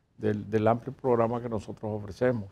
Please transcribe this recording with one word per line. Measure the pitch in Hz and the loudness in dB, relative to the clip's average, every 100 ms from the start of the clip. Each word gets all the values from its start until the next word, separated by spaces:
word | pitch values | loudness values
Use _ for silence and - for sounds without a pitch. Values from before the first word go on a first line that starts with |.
| _ - | _ -4
del, | 110 107 101 | -2 -2 -2
del | 110 107 | 2 4
amplio | 117 123 | 2 -2
programa | 135 131 120 113 120 | -4 2 2 2 0
que | 120 | -4
nosotros | 110 - 104 110 | -6 -6 -8 -6
ofrecemos. | 107 101 90 127 123 98 | -6 -8 0 2 2 -4